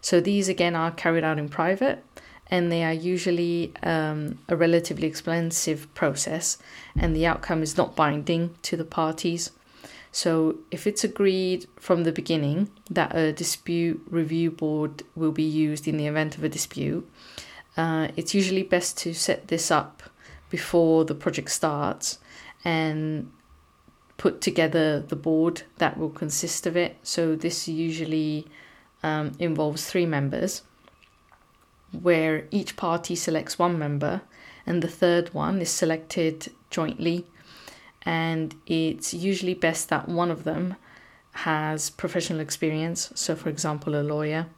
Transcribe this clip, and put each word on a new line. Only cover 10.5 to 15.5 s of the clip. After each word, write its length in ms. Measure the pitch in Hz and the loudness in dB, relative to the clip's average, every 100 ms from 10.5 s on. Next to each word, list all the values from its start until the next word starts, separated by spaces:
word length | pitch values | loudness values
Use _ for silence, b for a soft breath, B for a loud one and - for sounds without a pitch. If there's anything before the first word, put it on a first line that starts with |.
| - - | 0 -8
if 160 | 180 - | -2 -2
it's 180 | 208 | 0
agreed 600 | 208 - 196 190 185 185 - - | -4 2 2 4 2 0 -4 -18
from 280 | - 175 | 2 4
the 80 | 165 | 4
beginning 580 | 160 156 165 143 151 202 - - | 0 0 0 2 0 -2 -4 -4
that 240 | 175 160 | 0 0
a 180 | 165 156 | 2 0
dispute 680 | 151 165 - - 170 170 160 - | 0 -4 -4 -2 0 0 -2 -4
review 420 | 165 156 165 165 | -2 0 2 0
board 520 | 165 156 151 151 147 - | 0 -2 0 -2 -4 -14
will 180 | - 160 | -2 0
be 100 | 156 | 2
used 440 | 156 | 0